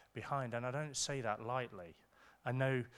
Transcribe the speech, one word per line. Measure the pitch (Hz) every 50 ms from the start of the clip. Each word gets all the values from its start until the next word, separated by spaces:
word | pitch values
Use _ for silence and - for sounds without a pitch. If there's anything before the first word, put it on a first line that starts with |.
| - - -
behind. | 123 - - 143 139 131 117 117
And | 120 120
I | 127
don't | 127 147 151 151 131
say | - - - 143 135
that | 113 107 104 107 110
lightly. | 117 127 131 123 - 104 98 87 82 101 - - _ - - - - - - -
I | 123
know | 123 127 131 135 135 127 113 - -